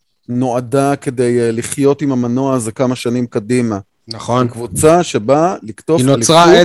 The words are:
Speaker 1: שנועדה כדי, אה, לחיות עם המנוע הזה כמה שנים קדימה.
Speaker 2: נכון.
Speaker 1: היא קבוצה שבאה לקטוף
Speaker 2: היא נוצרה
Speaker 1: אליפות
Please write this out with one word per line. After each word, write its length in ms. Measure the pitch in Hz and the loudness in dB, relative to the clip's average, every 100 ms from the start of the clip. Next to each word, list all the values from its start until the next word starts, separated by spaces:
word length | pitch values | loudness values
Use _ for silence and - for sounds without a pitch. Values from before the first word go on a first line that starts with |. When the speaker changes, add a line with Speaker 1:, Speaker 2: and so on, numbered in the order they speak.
| _ _ - | _ _ -8
Speaker 1:
שנועדה 680 | 123 127 123 123 139 139 139 | -4 -2 -4 -2 0 0 -2
כדי, 440 | 147 123 120 120 | -4 -2 0 0
אה, 100 | 117 | 0
לחיות 500 | 113 - - 139 139 | -4 -6 0 0 0
עם 100 | 143 | -2
המנוע 440 | 127 120 123 135 131 | -2 -2 -2 -2 -2
הזה 160 | 110 | -4
כמה 240 | 107 127 127 | -2 -2 -2
שנים 320 | 120 123 120 | -4 -4 -4
קדימה. 520 | 120 104 123 117 98 - _ - | -6 -2 -2 -2 -4 -8 _ -20
Speaker 2:
נכון. 340 | 113 - 123 | -12 -4 -2
Speaker 1:
היא 100 | 123 | -2
קבוצה 520 | 113 120 139 156 170 | -4 -10 0 4 4
שבאה 520 | 165 123 107 143 170 196 | 2 0 2 2 0 -4
לקטוף 380 | 110 - - 156 | -12 -10 -2 0
Speaker 2:
היא 60 | 131 | 2
נוצרה 360 | 127 120 160 | 2 4 6
Speaker 1:
אליפות 180 | 170 175 | 6 6